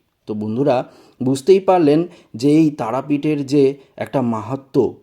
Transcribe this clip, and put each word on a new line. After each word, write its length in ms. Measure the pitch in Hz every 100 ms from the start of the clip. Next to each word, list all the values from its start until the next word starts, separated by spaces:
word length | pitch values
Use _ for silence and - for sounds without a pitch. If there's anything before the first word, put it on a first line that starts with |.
| _ _ -
তো 60 |
বন্ধুরা, 580 | 107 107 113 143 123 143 - _ -
বুঝতেই 360 | 127 135 - 190
পারলেন 480 | 196 185 147 156 175 - _ 110
যে 140 | 139
এই 220 | 156 156
তারাপীঠের 760 | 143 113 127 147 143 151 147 131
যে 300 | 143 135 139 _ -
একটা 240 | 117 143
মাহাত্ম্য, 760 | 120 110 104 135 - 143 101 -